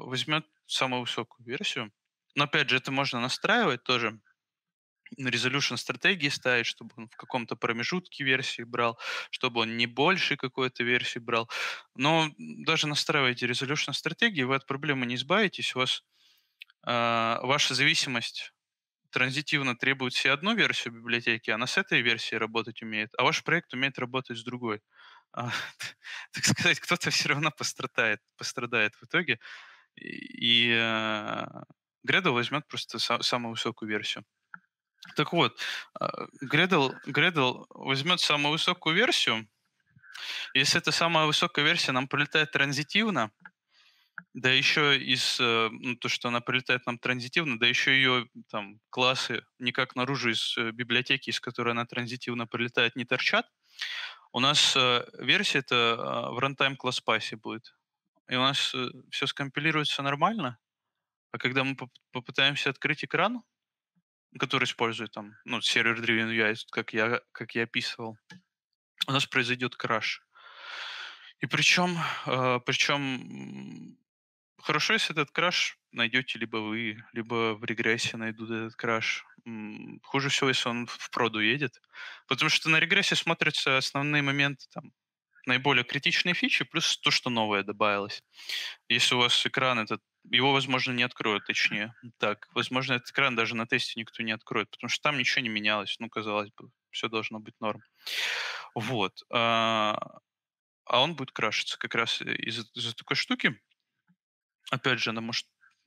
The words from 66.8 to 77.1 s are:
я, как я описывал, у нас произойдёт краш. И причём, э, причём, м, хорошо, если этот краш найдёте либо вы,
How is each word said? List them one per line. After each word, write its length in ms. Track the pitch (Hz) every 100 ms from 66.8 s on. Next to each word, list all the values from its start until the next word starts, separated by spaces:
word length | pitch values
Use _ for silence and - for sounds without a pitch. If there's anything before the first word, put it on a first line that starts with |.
| -
я, 260 | 113 113 120 -
как 220 | - 117 117
я 80 |
описывал, 540 | 117 123 - - 113 110 - - _ _ _ _ _ - -
у 40 |
нас 140 | 135 -
произойдёт 500 | 131 120 123 123 -
краш. 460 | 120 113 - - _ - - - - - - - - - - -
И 40 | -
причём, 500 | - - 180 180 170 160 - 139
э, 340 | 127 127 123 127
причём, 340 | 127 - 143
м, 1000 | 135 127 - - - - - - - - _ _ _ _ _ _
хорошо, 320 | - 151 -
если 180 | 220 -
этот 160 | 160 143
краш 460 | - 175 - - - _
найдёте 460 | - 117 127 131 113
либо 200 | 113 113
вы, 460 | 107 113 113 107 113